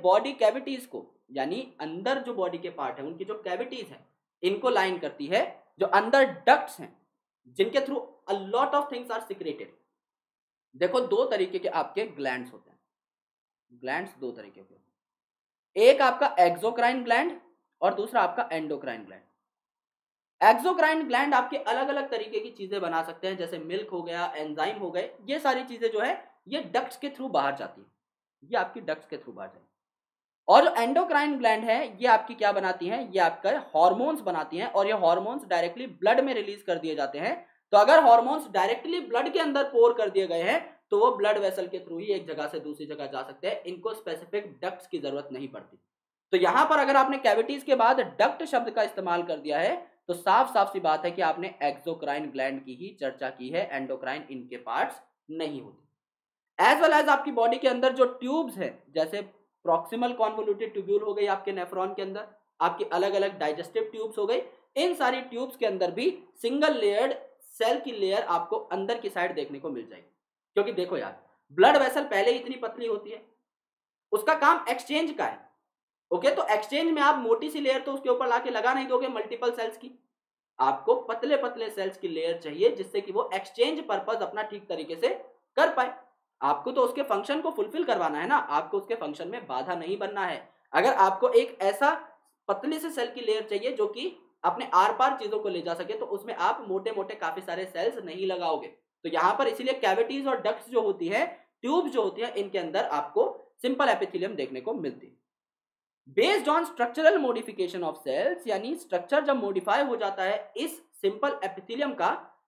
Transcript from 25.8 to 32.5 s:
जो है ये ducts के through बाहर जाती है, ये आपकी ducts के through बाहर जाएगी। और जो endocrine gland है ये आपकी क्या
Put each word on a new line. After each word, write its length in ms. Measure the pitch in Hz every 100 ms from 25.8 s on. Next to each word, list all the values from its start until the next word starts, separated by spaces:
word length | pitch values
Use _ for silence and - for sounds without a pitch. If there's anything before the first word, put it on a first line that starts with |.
| 226
जो 100 | 214
है 140 | 254 381 - _ -
ये 140 | 285 -
ducts 320 | 254 262 -
के 120 | 285
through 220 | 277 262
बाहर 240 | 165 139 135
जाती 260 | 95 -
है, 60 | 101 _ _ _ _ _
ये 140 | 147 226
आपकी 240 | - 240
ducts 260 | 190 151 -
के 100 | 139
through 180 | 123 101
बाहर 120 | 95
जाएगी। 200 | - _ _ _ _ _ _ _ _ -
और 180 | 190 -
जो 80 |
endocrine 640 | 226 233 311 349 294 302 269
gland 260 | 233 220
है 160 | 226 233 262 190
ये 120 | 240
आपकी 280 | 220 - 233
क्या 160 | 208